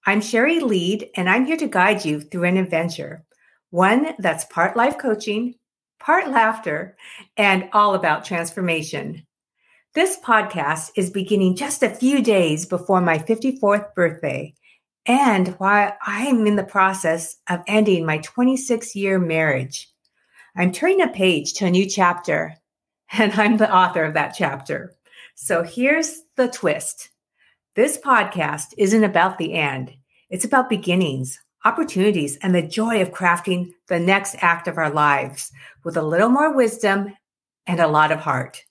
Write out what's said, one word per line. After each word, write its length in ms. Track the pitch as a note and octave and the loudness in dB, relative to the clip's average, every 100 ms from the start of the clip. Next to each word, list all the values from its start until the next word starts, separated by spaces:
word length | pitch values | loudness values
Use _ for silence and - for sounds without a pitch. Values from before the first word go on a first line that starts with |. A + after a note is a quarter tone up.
| - | 0
I'm 160 | G#3 | 0
Sherry 380 | G#3 A#3 C4+ E4 | 0 0 2 2
Lead, 500 | C#4 F#3+ F3 G#3 - - | 0 0 0 -4 -6 -4
and 120 | F#3 | 0
I'm 200 | G#3+ C4 | 2 2
here 100 | D#4+ | -2
to 100 | C#4+ | -2
guide 380 | F#3+ F#3 G3+ D#3+ | 2 2 2 -2
you 160 | D3+ | -4
through 220 | D3 F3+ | -6 -2
an 140 | F3 F#3 | 0 2
adventure, 640 | F#3 D#3+ E3+ E3 D3 D#3+ _ _ _ _ _ | 0 -2 -4 -6 -12 -14 _ _ _ _ _
one 420 | F3 F#3 A#3 D#4 D#4+ | 0 4 4 0 -2
that's 260 | F#3 D#3 - | -4 -4 -6
part 320 | - F3 A#3 | -2 0 2
life 220 | C4 D4 | 0 0
coaching, 560 | B3+ G#3+ A3 G#3 B3 A#3+ _ _ _ _ | -4 -4 -4 -4 -6 -10 _ _ _ _
part 300 | - F4 D#4+ | 0 0 2
laughter, 680 | C4 A3 A3 E3+ D3+ F#3 _ - - - - | 2 2 0 -6 -6 -8 _ -20 -20 -14 0
and 320 | G3+ F#3+ F#3+ | 2 2 2
all 220 | G#3+ G#3 F#3+ | 2 2 2
about 280 | E3+ D#3 | 0 -2
transformation. 1040 | - F3 E3+ - F3+ D#3+ D#3 D3 C#3+ E3 - _ _ _ _ _ _ - | -2 -6 -6 -6 -4 -4 -4 -8 -8 -12 -18 _ _ _ _ _ _ 0
This 240 | F#4 - | 0 -2
podcast 720 | - A3 F#3+ F3+ C#3+ D#3+ - - | 0 2 2 -4 -4 -4 -4 -4
is 140 | F3+ | -4
beginning 460 | G3 F#3+ G3+ F#3 F3+ | -4 -2 2 2 0
just 260 | C#4 - | -4 -2
a 80 | A#3+ | -2
few 320 | - B3 C#4 | 0 0 2
days 460 | A#3 G3+ E3+ D3+ F3+ | 2 4 2 0 -4
before 340 | F3+ F3+ F#3+ | -6 0 0
my 160 | F3 D#3+ | 2 0
fifty-fourth 760 | D#3+ A3 C4 C4 G3+ G#3 G#3 - | 0 -2 -2 0 0 0 -2 -2
birthday, 580 | E3+ D#3 D3+ C3+ D3+ _ _ _ _ _ - | -2 -2 -6 -6 -10 _ _ _ _ _ 0
and 400 | B3+ C#4 G3 F3+ - | 2 4 4 0 0
while 400 | G3 G#3 G3+ - | 2 4 2 -2
I'm 420 | - G3+ C4+ B3 G#3+ | -8 -4 0 2 2
in 100 | G#3 | 2
the 80 | |
process 720 | G3 G3+ F#3+ F#3+ E3+ E3 E3 - - | 0 2 2 2 -2 -2 -4 -14 -6
of 120 | F3 - | -6 0
ending 400 | G#3+ G#3+ F#3 E3 | 2 4 2 2
my 140 | D#3 | -2
twenty-six-year 1000 | D#3 - B3 C4 C4+ A#3 A3+ G3+ G3 F#3+ | -4 0 0 0 -2 -4 -4 -6 0 0
marriage. 720 | E3+ D#3+ D#3 C3 C3 - - _ _ _ _ _ - - | 0 0 0 0 -4 -10 -16 _ _ _ _ _ -16 -2
I'm 160 | F3+ | -2
turning 300 | F3+ E4+ F#4+ | 2 0 2
a 60 | E4 | 2
page 480 | F#3 F#3 D#3+ D3 - | 2 2 2 -2 -4
to 100 | F#3 | 0
a 60 | |
new 180 | F3+ G3 | 2 0
chapter, 680 | G3 F3+ F3 - D#3 D#3+ D#3+ _ _ _ _ _ | 2 0 0 -4 -4 -4 -12 _ _ _ _ _
and 200 | G3+ G#3 | 0 0
I'm 240 | G3+ G#3 A3 | 2 2 4
the 160 | G#3+ | 4
author 320 | F#3 F3+ F3 D#3 | 4 2 0 -2
of 80 | |
that 200 | D#3 C#3+ - | -2 -4 -2
chapter. 580 | E3 C3+ - C#3+ - _ _ - - - | -4 -4 -8 -10 -10 _ _ -20 -20 -14
So 280 | - E3+ | -4 -2
here's 580 | E3+ - C4 D#4 D#4 - - - | -2 -2 0 0 -2 -8 -14 -2
the 100 | A#3+ | -2
twist. 600 | - F3+ D3 - - - _ _ _ _ _ _ - | 0 -4 -2 -6 -12 -18 _ _ _ _ _ _ 0
This 220 | C4+ D4 | 0 0
podcast 680 | C#4+ A#3+ F#3+ F#3 D3 D3+ - - | 2 2 2 -4 -4 -6 -10 0
isn't 260 | G3 A3 | 2 4
about 340 | G#3 F#3+ F#3 - | 4 4 2 0
the 160 | E3 | -6
end. 400 | E3 D3 C3 B2+ - _ _ _ | -4 -4 -4 -10 -14 _ _ _
It's 160 | F#3 A3+ | -8 0
about 240 | C4+ B3+ | 2 2
beginnings, 680 | G#3 - F3 E3+ C3 C3 - _ _ A3 | -2 0 0 0 -2 -8 -10 _ _ -2
opportunities, 720 | B3+ D#4 F#3+ G3+ F#3 C#3+ C#3 | 0 -4 2 2 2 -4 -4
and 180 | F#3 F3+ | 0 0
the 60 | |
joy 400 | D#3+ - A3+ A3+ | 0 -4 -2 0
of 100 | F#3 | -2
crafting 600 | - F#3 F3 G3 F3+ F3+ - _ | 0 0 0 0 -4 -4 -12 _
the 120 | E3+ | -2
next 380 | F3 G3 G3 - | 2 2 0 0
act 300 | F3 E3+ - | 0 0 -2
of 80 | D#3 | -2
our 120 | D#3 | -2
lives 600 | D3+ D3 C#3 C3+ C3+ - - - - | 2 2 2 -2 -10 -14 -16 -20 -14
with 140 | E3 E3+ | -6 -4
a 40 | |
little 280 | D#3 E3+ A3 | -2 2 4
more 260 | C4 D#4 C4+ | 4 2 2
wisdom 580 | A#3 A3+ G#3 G3 G3+ - _ _ _ _ - | 0 0 0 0 -4 -10 _ _ _ _ -6
and 140 | E3+ | 0
a 60 | E3 | 4
lot 260 | D3+ D3+ | 4 4
of 60 | D#3 | 2
heart. 440 | D#3 C3 B2+ - _ | -2 -4 -4 -12 _